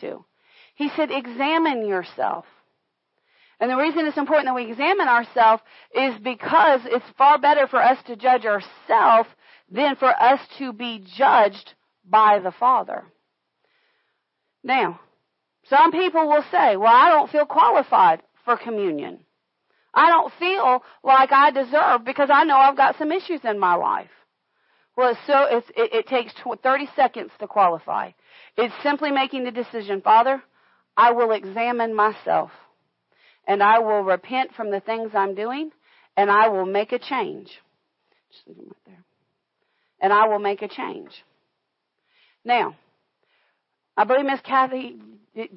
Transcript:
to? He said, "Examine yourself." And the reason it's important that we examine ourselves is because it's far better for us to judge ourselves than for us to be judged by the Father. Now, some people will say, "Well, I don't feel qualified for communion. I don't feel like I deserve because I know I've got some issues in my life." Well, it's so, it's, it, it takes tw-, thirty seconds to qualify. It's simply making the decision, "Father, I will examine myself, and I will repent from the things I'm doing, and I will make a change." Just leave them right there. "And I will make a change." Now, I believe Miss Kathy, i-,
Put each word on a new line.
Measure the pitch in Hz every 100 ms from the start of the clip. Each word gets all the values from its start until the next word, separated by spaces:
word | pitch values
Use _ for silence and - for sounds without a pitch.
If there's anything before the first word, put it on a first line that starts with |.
to? | - - _ _ _ _ _ -
He | 285
said, | - 302
"Examine | 269 240 240 277 320 320 254 214
yourself." | 185 170 - 107 - - _ _ _ _ _ _ _ _ _ _ -
And | 233
the | 254
reason | 311 311 311
it's | 294
important | 285 302 269
that |
we | 254 226
examine | 226 294 392 302
ourselves | 240 233 - 220 226 _ - _
is | - 269 220
because | 214 233 - - 311 262
it's | 233 240 - -
far | 277 294
better | 285 294 262
for | 254
us | 233 262 -
to |
judge | 226 254 254 220
ourselves | 208 190 - - - 269 226 226 _ _ _ _
than | 190 285 269
for | 262
us | - 247 269 - -
to | 269
be | 214 240 226 190 180
judged | 269 262 208 196 - _ _ _
by | 185 208 214 208
the | 185
Father. | - 240 254 185 - - _ _ _ _ _ _ _ _ _ _ _ _ _ _ _
Now, | 247 262 208 170 _ _ _ _ _ _
some | - 277 330
people | 320 370 320 311
will | 302 285
say, | 359 254 190
"Well, | 220
I | 240 311
don't | 311 277
feel | 302 294
qualified | 294 - - 254 226 180 165 _ _
for | - 233
communion. | 233 214 202 147 143 170 _ _ _ _ _ _ _
I | - 320
don't | 330 269
feel | - 349 381 262 247 - _
like | 262 269 269
I | 277 285
deserve | 269 247 294 - 240
because | 226 269 277
I | 285
know | 320 269
I've | 269 269
got | 277 -
some | 302
issues | 359 - 320
in | 233 208
my | 185
life." | 175 175 - - _ _ _ _ _ _ _ _ -
Well, | 254
it's | 233 -
so, | 285
it's, | 277 240 - -
it, | 233
it | 226 -
takes | 254 233
tw-, | - 247 220
thirty | 254 269 285 -
seconds | 254 240 - -
to | 208
qualify. | 214 185 165 - - 139 _ _ - - -
It's | 240 -
simply | 285 285 294
making | 277 269 269
the | 247
decision, | 233 233 233 202 196
"Father, | 196 220 240 269 - _ _ _ _ -
I | 240
will | 240 233
examine | 220 190 196 233 240 226
myself, | 220 214 208 - 165 156 - _ _ _ _ _ _ _ _ -
and | 196
I | 202 226
will | 220 208
repent | 190 180 - 254 254
from | - 214
the | 196
things | 196 226 226
I'm | 208 196 196
doing, | 220 269 311 - _ _ _ -
and | 202
I | 202 220
will | 196 185
make | 202 208
a | -
change." | - - 202 - - - _ _ _ _ _ _ _
Just | _ _
leave | -
them | 95
right | - _
there. | 175 185 _ _ _ _ _ _ _ _ _
"And | 190
I | 208 220
will | 208
make | 202 202
a | 214
change." | - 247 - - - _ _ _ _ _ _ _ _ _ _ _ _
Now, | 226 240 185 156 _ _ _ _ _ _ _ _ _ _ _ -
I |
believe | 208 254
Miss | 277 269
Kathy, | - 262 262 262 247 240 214 214 _ -
i-, | 220